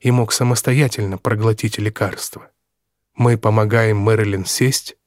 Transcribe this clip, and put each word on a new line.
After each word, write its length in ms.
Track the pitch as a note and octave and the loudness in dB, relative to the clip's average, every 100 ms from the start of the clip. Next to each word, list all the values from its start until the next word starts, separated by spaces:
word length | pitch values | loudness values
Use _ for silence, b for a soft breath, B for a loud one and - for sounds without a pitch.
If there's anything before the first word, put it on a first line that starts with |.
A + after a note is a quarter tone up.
и 100 | B2 | 0
мог 220 | B2 A2+ | 2 2
самостоятельно 840 | - B2 - - C3 C3+ - G2 F#2 | 0 0 0 0 2 0 -2 -6 -4
проглотить 600 | - G#2+ A2 G#2+ A2 - | -2 0 0 0 -4 -4
лекарство. 720 | G#2+ - G2 - - - - _ _ _ _ _ _ | -6 -4 -6 -6 -12 -14 -20 _ _ _ _ _ _
Мы 240 | - A#2+ A2+ | 0 2 2
помогаем 600 | A2 A2 G#2+ A#2 A2+ G#2 | 2 2 2 2 2 2
Мэрилин 460 | G#2 A2 G#2 G2 | 2 2 0 -2
сесть, 520 | F#2 - B2+ - - - | -4 0 0 0 -6 -20